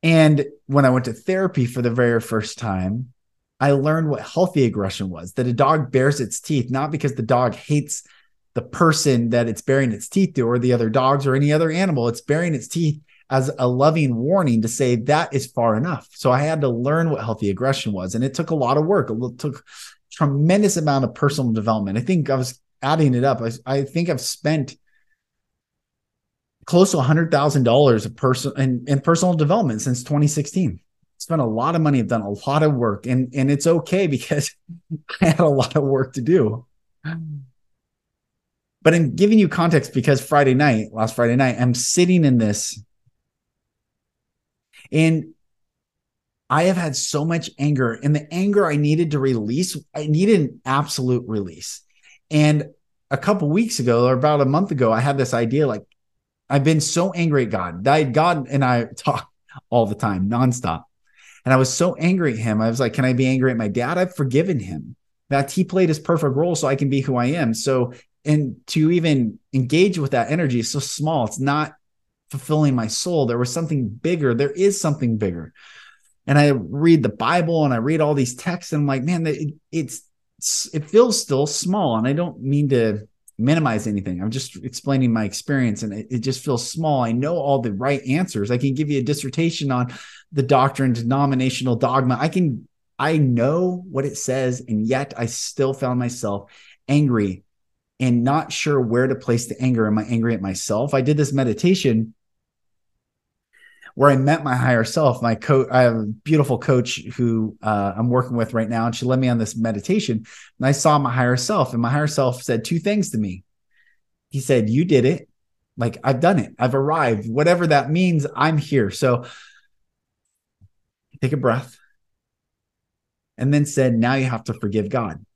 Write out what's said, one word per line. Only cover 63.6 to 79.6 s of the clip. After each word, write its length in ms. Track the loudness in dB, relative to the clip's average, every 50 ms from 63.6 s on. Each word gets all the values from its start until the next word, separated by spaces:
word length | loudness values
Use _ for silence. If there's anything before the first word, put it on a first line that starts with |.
| -2 -2
dad? 300 | -2 -2 -2 -2 -2 -2
I've 180 | -2 -2 -2
forgiven 420 | -4 -4 0 0 0 0 0 -2 -4
him. 380 | -4 -6 -10 -12 -12 -14 -20 _ _ _ _ _ _ _
That 200 | -2 -2 -2 -2
he 140 | 0 -2 -2
played 240 | 0 2 0 2 2
his 100 | 0 -2
perfect 380 | -2 -2 -2 0 0 0 0
role 180 | 0 0 0 -2
so 140 | -2 0 0
I 80 | 0
can 120 | 0 0 0
be 100 | 0 -2
who 160 | -2 0 -2
I 100 | 0 0
am." 280 | 0 0 0 0 -2 -2
So, 380 | -2 -2 0 0 0 0 -2 -4 -14 _ _ _ _ _
and 320 | 0 2 2 2 -2 -6 -12 _ -6
to 220 | -2 0 2 2
even 480 | 2 2 2 2 2 2 0 0 -4 -8 _ _ -2
engage 460 | -2 -2 0 2 4 4 4 2 -2
with 140 | -4 -2 0
that 180 | -2 -2 0
energy 300 | -2 -2 0 0 0 -2
is 100 | -4 -2
so 80 | -4 -6
small. 480 | -6 -6 -8 -6 -4 -2 -2 -2 -2
It's 140 | -2 -4 -4
not 340 | -2 -2 0 0 -2 -4 -8 _ _ _ _ _ _ _ _ _ _ _
fulfilling 440 | -12 -12 -4 -2 0 2 4 4 2
my 120 | 0 -2
soul. 400 | -2 -4 -6 -4 -2 0 0 0
There 120 | 0 0 -2
was 140 | -2 -2 -2
something 360 | -6 -4 -2 -2 -2 -2 -4
bigger. 460 | -6 -6 _ -2 -2 0 0 0 0
There 160 | 0 -2 -2
is 300 | 0 0 0 2 2 0
something 380 | -2 -2 -2 0 -2 -2 0 0
bigger. 340 | -2 -2 -4 -6 -10 -14 _ _ -20 -20 -20 -20 -20 -20 -20 _ _ _ _ _ _
And 120 | 0 4 4
I 100 | 4 4
read 540 | 2 0 -2 -6 -6 0 4 6 6 6 4
the 80 | 0
Bible 540 | -2 -2 -2 0 0 0 0 0 0 0 2
and 80 | 2 0
I 40 | 0
read 220 | 0 0 0 0
all 140 | 2 0 2
these 200 | 0 0 -2 -4
texts 380 | -8 -6 -6 -6 -6 -8 -6 -4
and 100 | -2 0
I'm 40 |
like, 160 | 0 -2 -2 -2
"Man, 240 | -2 -2 -2 -2
it, 280 | -4 -4 -4 -6 -8 -8 -10